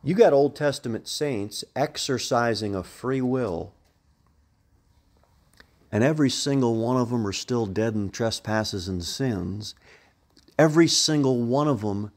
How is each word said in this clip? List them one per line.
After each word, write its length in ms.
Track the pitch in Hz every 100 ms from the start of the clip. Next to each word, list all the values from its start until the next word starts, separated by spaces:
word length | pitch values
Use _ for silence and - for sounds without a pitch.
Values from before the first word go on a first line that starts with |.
You 140 | 135 185
got 160 | 208
Old 240 | 143 143 143
Testament 540 | 147 135 120 110 -
saints 560 | - 147 117 101 - - -
exercising 960 | 147 - - 127 - 123 120 107 107
a 80 | 98
free 400 | 90 - 120 135
will, 520 | 127 131 113 85 92 _ _ _ _ _ _ _ _ _ _ _ _ _ _ _ _ _ _ _ - _ _
and 140 | 104 127
every 240 | 156 139
single 460 | - - 139 123 113
one 200 | 113 127
of 140 | 120
them 180 | 120 104
are 60 |
still 320 | 98 - 123 110
dead 300 | 92 113 107
in 140 | 98
trespasses 800 | - 117 - - 110 107 104 87
and 160 | 92
sins. 720 | 85 - 135 101 90 101 104 - _ - _ _ _ _ _ -
Every 300 | 156 156 165
single 560 | - - 151 135 123
one 240 | 117 131 151
of 140 | 123
them 300 | 104 101 104